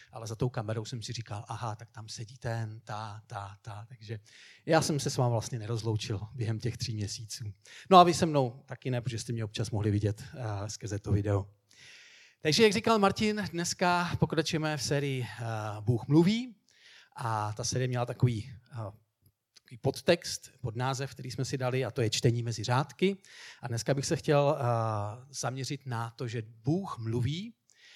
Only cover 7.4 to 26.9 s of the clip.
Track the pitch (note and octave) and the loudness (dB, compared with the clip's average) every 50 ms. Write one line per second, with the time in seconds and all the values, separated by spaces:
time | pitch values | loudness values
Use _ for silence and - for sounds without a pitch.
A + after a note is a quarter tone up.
7.4 | A2+ G#2 G2 - _ - - - - - F#3+ F3+ F3 F3 E3 - F#3 E3 D3+ C#3+ | -10 -12 -12 -14 _ -20 -20 -20 2 10 10 12 12 10 8 4 2 2 4 2
8.4 | C3 A#2+ A2 - - _ - - - C3 B2+ B2 A#2 B2+ A#2 G#2 - - A#2+ A2+ | 2 2 -2 -8 -12 _ -14 -8 -4 -2 -2 -2 -2 -4 -6 -6 -6 -4 -4 -4
9.4 | A2+ G#2+ - - A2+ - - G#2+ G#2 G#2+ G2+ G#2 G#2 G2+ G2+ - - - - - | -4 -4 -2 -4 -4 -2 0 0 2 4 2 4 2 2 0 -2 -8 -14 -12 -8
10.4 | A#2+ G#2+ G#2 F#2+ G2+ G#2+ - - - G#2 G#2 G2 - G2+ G2+ G#2 G2 G#2 G2+ G2+ | -6 -6 -4 -6 -6 -8 -8 -10 -8 -6 -6 -6 0 2 2 2 4 2 2 2
11.4 | G2 - _ _ _ _ - - - - - - - - - - - - _ _ | 0 -2 _ _ _ _ -20 -20 -20 -20 -20 -20 -20 -20 -20 -20 -20 -20 _ _
12.4 | - D#3 D3 D#3 A3+ G#3+ F#3 A3+ - A3+ A3+ G#3+ G3 G3 G3 - A3 G#3+ G#3+ G#3+ | 0 2 6 6 6 6 6 4 2 4 4 6 6 4 4 4 2 0 2 0
13.4 | G3 F3 E3+ E3+ F3 E3+ - - F#3+ F3+ F3 F3 F3 E3+ - - - D3+ - D3+ | -4 -4 -2 -4 -2 -2 0 2 2 4 4 4 2 0 2 2 2 2 2 0
14.4 | D#3 - - D#3+ D#3 D#3 D3+ D3 - - D3 C#3+ C#3+ C#3+ C3+ C3 B2 A2+ - - | 0 0 0 0 0 0 -2 -2 -2 0 0 0 0 0 -2 -2 -4 -6 -6 -8
15.4 | A#2+ A2+ A2+ G#2+ G#2+ G#2+ G#2 G#2+ G#2 G2+ B2 A2 - - C#3 D#3+ E3+ F#3 G#3+ A3+ | -6 -6 -4 -4 -4 -6 -6 -4 0 0 0 0 2 4 6 8 8 8 4 2
16.4 | B3 B3+ G#3 _ _ _ _ _ - - - - - _ _ - - A2+ A2+ G#2+ | 0 -4 -10 _ _ _ _ _ -20 -20 -20 -20 -20 _ _ -8 -4 -2 -2 0
17.4 | G#2 G#2+ G#2+ - A#2+ - - B2+ C3 B2+ B2+ B2 A#2+ A#2+ B2 - - B2 A#2 G#2+ | -2 -2 -4 -4 -4 -2 -2 0 -2 0 0 -2 -2 -2 0 2 2 2 2 0
18.4 | - - - - _ _ D3+ A#2 A2 G2 G2+ - _ _ _ _ _ - _ _ | -4 -8 -14 -18 _ _ -12 -10 -10 -10 -12 -16 _ _ _ _ _ -20 _ _
19.4 | _ _ _ - _ _ C3 A#2 - C3+ C3+ - - - E3+ F3 - - - - | _ _ _ -20 _ _ -20 -2 -2 -2 -2 0 2 2 2 2 2 -6 -10 -10
20.4 | - - _ _ - B2 G#2 A#2 B2 C3 C3+ B2 C#3 C3+ - - B2 B2+ A2 - | -12 -16 _ _ -10 -8 -4 -2 -2 -2 -2 -4 -6 -8 -8 -12 -12 -10 -4 -4
21.4 | C3 - - C3 B2+ B2+ A#2+ C3 C3 G#2 - - A#2+ A2 - - - B2 A#2 A#2+ | -4 -4 -2 -2 -2 0 0 0 -2 -2 0 0 0 0 0 4 2 2 2 2
22.4 | A2+ A#2+ A2+ A2 G#2+ - B2 B2+ - - - - F3+ F#3+ G3 F#3+ _ - - - | -2 -4 -4 -4 -2 0 2 2 2 0 -2 0 0 0 0 -2 _ -20 -20 -20
23.4 | - - - - - A#2+ A#2 A2+ - - C#3 C#3+ C3+ - E3+ C#3+ - - D3+ C#3+ | -18 -20 -18 -12 -8 -6 -4 -2 0 0 0 0 2 0 -2 -2 2 4 4 6
24.4 | C#3+ C#3 D#3 D3+ B2+ A#2+ A#2+ A2+ A2+ A2+ G#2+ G#2 G2+ G#2 G#2 B2 C3 C#3 C3 - | 6 4 2 2 2 0 2 2 0 0 0 -2 -4 -4 -8 -12 -16 -16 -12 -6
25.4 | - B2 B2+ C3+ C3+ B2+ D3 C3+ - C3 A#2+ A2+ A#2 A2+ - - C3 A#2 G#2+ A#2+ | -6 -6 -6 -6 -6 -6 -8 -8 -6 -6 -6 -6 -6 -8 -8 -8 -8 -6 -6 -6
26.4 | G#2+ A2 - - _ C3+ D#3 F#3 G3+ - | -8 -8 -14 -6 _ 0 0 0 -2 -6